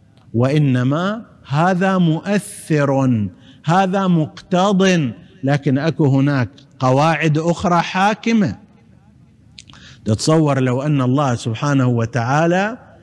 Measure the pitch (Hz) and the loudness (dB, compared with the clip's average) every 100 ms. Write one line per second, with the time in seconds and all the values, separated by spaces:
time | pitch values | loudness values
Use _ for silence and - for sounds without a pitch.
0 | _ _ - 113 127 151 143 127 123 147 | _ _ -6 -2 0 2 2 0 0 -2
1 | 190 220 - - - 143 175 185 190 190 | -2 -6 -12 -20 -6 0 0 2 0 2
2 | 170 156 190 202 - - - 151 139 135 | 2 0 -2 -4 -4 -12 -4 -2 0 0
3 | 131 113 98 - - - - 180 196 196 | 0 0 -2 -8 -20 -10 -2 0 2 0
4 | 190 170 151 - - 180 196 190 190 180 | 0 0 -2 -8 -4 0 2 2 2 2
5 | 131 107 - - 131 143 147 135 156 - | -2 -6 -18 -8 -2 -2 0 -2 -2 0
6 | 147 135 143 139 113 - - - 131 131 | 2 2 2 0 -4 -8 -20 -4 0 2
7 | 156 151 160 147 170 170 180 175 165 185 | 2 2 0 0 -2 -2 0 0 0 0
8 | 196 214 226 226 180 92 - _ _ - | 0 0 0 0 0 -4 -14 _ _ -20
9 | _ - - _ - - - - - - | _ -20 -20 _ -20 -20 -20 -20 -20 -10
10 | - 110 - 160 151 131 127 123 151 143 | -4 -2 2 2 2 0 0 -2 -2 0
11 | 127 135 143 113 123 110 143 139 127 117 | 0 0 0 -2 -6 -4 -2 0 2 0
12 | 113 123 117 143 170 180 202 247 - - | -2 -4 -2 0 0 0 -2 -6 -16 -20